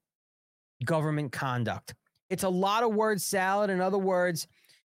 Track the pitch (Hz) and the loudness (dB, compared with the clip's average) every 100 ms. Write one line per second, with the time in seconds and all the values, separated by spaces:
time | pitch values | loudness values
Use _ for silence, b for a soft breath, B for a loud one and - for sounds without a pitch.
0 | _ _ _ _ _ _ _ _ 120 160 | _ _ _ _ _ _ _ _ -2 0
1 | 151 151 143 - 139 123 110 92 - - | 0 -2 -4 -4 -2 0 -2 -4 -10 -20
2 | _ _ _ 185 190 180 196 214 240 208 | _ _ _ -4 0 0 2 2 2 2
3 | 220 208 - 196 185 202 208 185 185 196 | 0 0 -2 0 2 2 0 0 0 0
4 | 190 180 180 165 - b b b _ | 2 2 2 -2 -8 b b b _